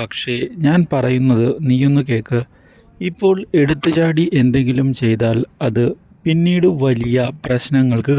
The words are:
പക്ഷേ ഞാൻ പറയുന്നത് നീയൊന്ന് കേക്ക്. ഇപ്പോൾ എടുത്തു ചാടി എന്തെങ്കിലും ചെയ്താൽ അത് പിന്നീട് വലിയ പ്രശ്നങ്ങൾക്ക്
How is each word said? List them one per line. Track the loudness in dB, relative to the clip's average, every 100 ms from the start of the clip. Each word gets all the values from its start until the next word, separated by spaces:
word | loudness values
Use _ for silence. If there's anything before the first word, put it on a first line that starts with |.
പക്ഷേ | -10 -8 -8 -6 -6 -2 2
ഞാൻ | 2 2
പറയുന്നത് | 0 0 2 2 2 2 0 0
നീയൊന്ന് | 2 2 2 0
കേക്ക്. | -4 -2 -4 -4 _ _ _ _ -8 -8
ഇപ്പോൾ | -2 0 0 0 0
എടുത്തു | 2 0 -2
ചാടി | 0 0 0 0 2
എന്തെങ്കിലും | 2 2 0 0 -2
ചെയ്താൽ | -2 -2 0 0 0 -4 -4
അത് | -4 0 -2 -4 -12 -6
പിന്നീട് | -2 0 2 2 0 2
വലിയ | 0 0 0 0 -2 -6
പ്രശ്നങ്ങൾക്ക് | -4 -4 0 0 2 0 0